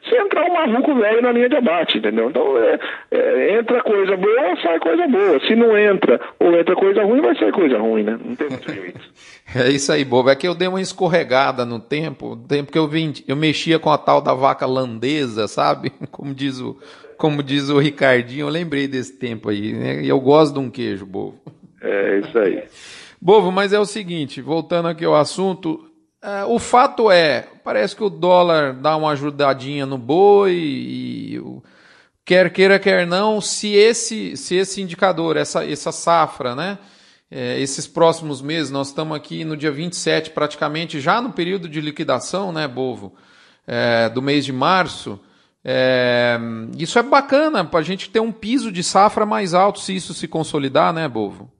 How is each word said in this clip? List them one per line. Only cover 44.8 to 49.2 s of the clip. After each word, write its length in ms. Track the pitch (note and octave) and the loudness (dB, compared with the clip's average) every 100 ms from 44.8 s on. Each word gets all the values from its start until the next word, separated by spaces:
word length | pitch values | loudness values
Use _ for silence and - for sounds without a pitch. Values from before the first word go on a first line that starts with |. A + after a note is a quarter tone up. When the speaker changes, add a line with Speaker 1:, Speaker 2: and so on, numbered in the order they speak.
| E3 - - G2+ _ _ _ _ - | 0 -6 -12 -14 _ _ _ _ -4
Speaker 2:
é... 720 | C3 C3 B2+ B2 A#2+ A#2+ A#2 A#2 A2+ A2+ C3+ | 0 2 2 2 2 2 0 -4 -8 -10 -10
isso 200 | D#3+ A#3+ | -2 0
é 60 | |
bacana 640 | A#3+ C#4+ C#4 C4+ D#4 D4+ E3 | 4 2 4 2 2 0 0
pra 160 | E3+ | -2
gente 280 | D#3 G3 - | -2 -6 -4
ter 100 | A3 | -2
um 120 | A3+ | -2
piso 400 | - G3+ C4 A#3 | -6 -2 -2 -2
de 100 | F3 | -6
safra 440 | E3+ F#3+ G#3 G#3+ | 0 4 4 2